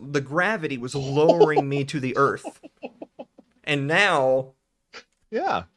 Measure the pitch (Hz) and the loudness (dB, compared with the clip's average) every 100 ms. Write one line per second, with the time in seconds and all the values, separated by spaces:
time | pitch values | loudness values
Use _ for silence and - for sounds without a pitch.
0 | 131 143 131 156 185 220 151 135 127 143 | -6 -6 -4 -2 -2 -2 -6 -6 -6 -6
1 | 135 139 160 170 156 151 139 143 139 151 | -2 2 4 6 6 4 0 -2 -2 -4
2 | 127 123 139 98 - - - _ 262 - | -4 2 2 0 -8 -18 -20 _ -18 -16
3 | - - 269 - _ _ - 147 139 170 | -20 -18 -20 -20 _ _ -6 -4 0 2
4 | 202 156 131 131 131 _ _ _ _ - | 2 2 2 2 -2 _ _ _ _ -20
5 | - _ _ 220 370 92 87 | -20 _ _ -6 -2 -4 -6